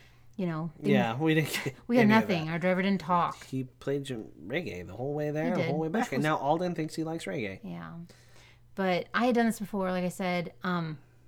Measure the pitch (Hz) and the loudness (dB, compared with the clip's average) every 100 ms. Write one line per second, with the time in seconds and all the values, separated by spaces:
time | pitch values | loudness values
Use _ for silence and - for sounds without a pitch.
0 | - - - - 175 160 165 - 143 135 | -20 -20 -14 -4 -2 -2 -4 -2 4 4
1 | 117 120 160 156 147 - 139 - - 240 | 4 2 4 4 2 -2 -6 -6 2 6
2 | 214 220 214 170 156 165 180 180 190 196 | 8 6 4 0 -2 0 2 2 2 0
3 | 160 175 151 - - 131 127 - - 139 | 2 2 2 -2 -8 -6 -6 -8 -4 -4
4 | 135 120 85 - 82 147 143 90 90 95 | -4 -8 -10 -14 -6 -6 -4 -8 -10 -8
5 | 131 147 151 147 127 - - 151 160 208 | -4 -2 -2 -2 0 0 0 0 0 -2
6 | 247 170 156 151 139 165 180 165 156 - | 0 0 0 0 2 0 0 -2 -4 -4
7 | 160 165 196 175 104 - 196 170 165 165 | -6 -6 -6 -6 -6 -8 -12 -12 -12 -14
8 | 170 - - - - - - - 190 175 | -16 -20 -20 -20 -20 -20 -12 -2 0 0
9 | - 196 247 240 226 214 202 202 185 185 | 0 0 2 4 2 0 -4 -4 -2 0
10 | 180 - 185 180 165 - 190 175 160 151 | -2 -2 -2 -2 -4 -6 -4 -2 -4 -8
11 | - _ | -14 _